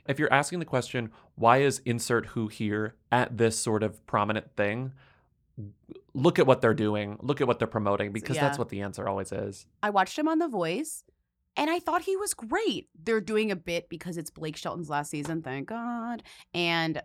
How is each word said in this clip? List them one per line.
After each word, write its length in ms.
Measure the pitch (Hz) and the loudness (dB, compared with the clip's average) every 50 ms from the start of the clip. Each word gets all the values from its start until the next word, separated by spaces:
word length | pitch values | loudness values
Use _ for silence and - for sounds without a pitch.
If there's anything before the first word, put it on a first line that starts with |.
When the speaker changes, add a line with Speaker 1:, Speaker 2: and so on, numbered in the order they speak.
| _ | _
Speaker 1:
If 120 | - 139 139 | -4 0 0
you're 140 | 151 - 131 | 2 4 4
asking 280 | 135 147 - 175 180 | 4 2 2 -2 -6
the 40 | 165 | -4
question, 460 | - - 127 120 - - 123 117 110 - - - _ _ | -2 -2 -2 -2 -2 -4 -4 -4 -4 -8 -16 -20 _ _
"Why 240 | - 113 113 123 131 | 2 6 6 6 8
is 220 | 139 139 131 - - | 6 4 2 0 -2
insert 420 | 123 117 117 - - 120 113 110 | -2 -2 -2 0 2 2 0 0
who 220 | - - 120 110 104 | -2 -4 -6 -6 -6
here 460 | - - 113 104 104 107 107 107 - _ _ _ - | -4 -4 -2 -2 0 0 -2 -4 -6 _ _ _ 2
at 240 | 123 123 - 123 | 2 2 2 2
this 220 | 107 113 113 110 - | 2 2 2 2 0
sort 240 | - 120 110 107 107 | 0 0 2 2 0
of 240 | 104 98 - _ | 0 -2 -6 _
prominent 500 | - - 110 104 104 107 107 - - - | -2 0 2 2 2 0 -2 -4 -6 -2
thing?" 360 | - 104 101 104 120 131 131 135 - - _ _ _ _ _ _ _ _ _ _ - 107 101 - _ _ - - - - _ - | -2 0 0 0 -2 -6 -8 -10 -12 -20 _ _ _ _ _ _ _ _ _ _ -14 -14 -14 -16 _ _ -20 -20 -20 -20 _ -4
look 240 | 131 127 175 175 180 | 4 4 4 6 8
at 80 | 156 | 8
what 140 | 135 127 - | 8 8 8
they're 140 | - 113 110 | 6 4 4
doing, 420 | 98 107 107 104 104 104 101 104 110 107 | 4 2 2 2 0 -2 -4 -8 -6 -4
look 180 | 123 143 - | -2 0 2
at 60 | 143 | 2
what 120 | 120 120 - | 2 2 2
they're 80 | 113 110 | 0 0
promoting, 440 | - 113 104 101 101 101 104 101 101 | 0 0 0 2 2 0 0 -2 -4
because 240 | 110 107 - - | -6 -6 -4 0
that's 200 | - 143 139 143 | 0 2 0 0
Speaker 2:
Yeah. 20 | 139 | -2
Speaker 1:
what 100 | 117 - | -4 -4
the 140 | - 98 101 | -4 -6 -6
answer 260 | 101 92 - 101 101 | -6 -6 -4 -4 -2
always 240 | 98 98 98 - 98 | -2 -2 -4 -4 -4
is. 340 | 101 104 104 101 - - _ _ _ - | -4 -4 -6 -8 -10 -16 _ _ _ -4
Speaker 2:
I 80 | 208 | 0
watched 280 | 202 196 185 190 - - | 2 2 0 2 0 0
him 100 | 302 320 | 0 2
on 100 | 320 320 | 2 2
The 100 | 349 320 | 0 0
Voice, 560 | 240 196 175 160 175 220 311 - - - - _ _ _ _ _ _ _ _ _ _ - | 0 -2 -2 0 -2 -2 -4 -6 -10 -14 -16 _ _ _ _ _ _ _ _ _ _ -2
and 120 | 285 311 | 0 0
I 80 | 330 349 | 0 0
thought 240 | 339 - 311 359 339 | 0 -2 -2 -2 0
he 160 | 392 381 381 | -2 -2 -2
was 160 | 415 403 - | -2 -4 -6
great. 560 | - 240 220 277 381 453 381 220 156 - _ _ | -8 -6 -4 -2 0 0 0 -2 -4 -8 _ _
They're 240 | 160 160 220 226 220 185 | -8 -2 0 0 0 0
doing 280 | 175 220 214 220 214 | 0 0 0 0 0
a 60 | 196 | -2
bit 320 | 175 - 180 170 170 170 - | -4 -4 -4 -4 -4 -4 -6
because 300 | 175 160 - 175 175 170 | -12 -12 -10 -8 -8 -8
it's 120 | 156 - | -8 -10
Blake 280 | - - 156 156 156 - | -10 -8 -8 -6 -6 -6
Shelton's 320 | - 170 - 170 170 151 | -6 -6 -6 -6 -6 -4
last 180 | 151 143 147 - | -2 -4 -2 -4
season, 300 | - 147 143 165 165 165 | -6 -6 -4 -4 -4 -4
thank 280 | 160 135 127 139 139 - | -4 -6 -6 -6 -6 -8
God. 520 | 220 233 233 240 240 240 226 240 240 233 - - - - - _ - | -8 -8 -6 -6 -6 -6 -6 -6 -8 -8 -8 -10 -18 -20 -20 _ -4
And 480 | 170 175 170 170 165 165 160 156 151 - | -2 0 2 2 2 0 0 -2 -4 -8